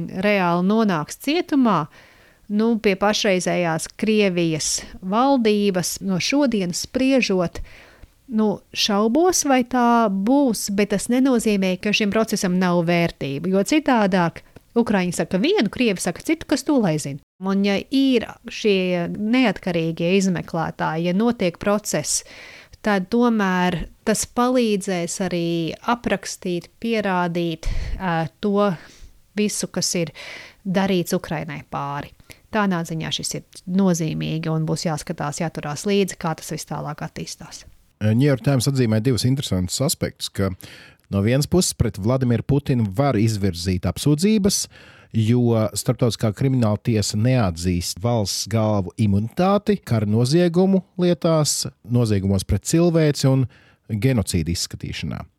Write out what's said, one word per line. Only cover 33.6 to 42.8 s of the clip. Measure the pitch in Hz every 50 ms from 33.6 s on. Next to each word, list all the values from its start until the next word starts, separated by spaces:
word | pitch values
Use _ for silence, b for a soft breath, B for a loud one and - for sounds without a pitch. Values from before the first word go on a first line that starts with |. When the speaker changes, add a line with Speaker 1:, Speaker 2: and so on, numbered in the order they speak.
| - 185
Speaker 1:
nozīmīgi | 180 190 196 185 175 165 165 156 156 156 156 151 156 160 165 160
un | 160 160 156
būs | 156 160 - - 175
jāskatās, | 156 147 - - 170 - 147 147 - -
jāturās | 175 160 - 180 - 147 147 - -
līdzi, | 208 202 202 196 180 - -
kā | - 165 160
tas | - - -
viss | 160 151 - -
tālāk | 156 147 147 147 151 - 156
attīstās. | 156 - - 165 - - - 175 - - - - - - - _ _ _ -
Speaker 2:
New | 101 107 110 120 139
York | 147 135 117
Times | - 143 139 127 -
atzīmē | 143 139 131 123 110 110 110 110
divus | 135 123 95 - 127
interesantus | 135 139 - - 95 92 92 90 - - 131
aspektus, | 170 - - - 73 - - - -
ka | - - 98 95 92 B B B B B B B B B B B
no | 95 98
vienas | 98 110 123 143 143
puses | - - 180 185 - -
pret | - - 113 - -
Vladimiru | 92 113 131 135 131 120 117 107 - -
Putinu | 131 143 - - 135 120